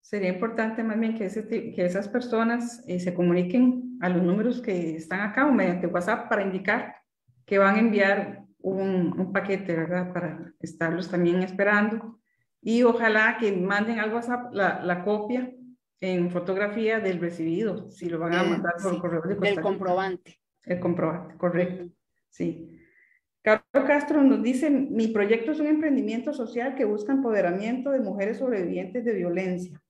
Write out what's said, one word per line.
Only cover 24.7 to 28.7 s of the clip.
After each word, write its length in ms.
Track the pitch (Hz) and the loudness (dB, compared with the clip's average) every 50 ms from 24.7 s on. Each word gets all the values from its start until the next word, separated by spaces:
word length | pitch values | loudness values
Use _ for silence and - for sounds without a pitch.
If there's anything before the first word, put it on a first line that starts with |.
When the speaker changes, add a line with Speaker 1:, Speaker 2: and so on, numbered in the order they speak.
Speaker 1:
"Mi 380 | 285 254 277 - 185 226 226 220 | 2 2 2 0 0 0 0 2
proyecto 440 | 220 208 202 208 226 226 226 311 | 2 0 2 2 2 2 2 -4
es 80 | 302 302 | -2 -2
un 60 | 294 | 2
emprendimiento 680 | 302 311 302 320 302 269 226 208 214 220 240 247 302 | 2 2 2 2 2 2 2 0 0 -4 -4 -4 -4
social 420 | 285 262 226 220 - 240 240 277 277 | -6 -6 -8 -6 -4 -4 -4 -4 -2
que 120 | 277 254 | 0 0
busca 260 | 208 208 - - - | 0 0 -2 -2 0
empoderamiento 800 | 277 269 262 233 214 202 180 175 175 196 208 226 247 254 247 277 | 0 0 2 2 2 2 2 2 0 -2 -2 -4 -4 -4 -2 -2
de 100 | 277 262 | -2 0
mujeres 380 | 226 190 190 202 196 208 226 - | -2 -2 -4 -4 -4 -4 -2 -2
sobrevivientes 680 | 269 254 233 196 180 165 | -2 -2 -2 -2 -2 -2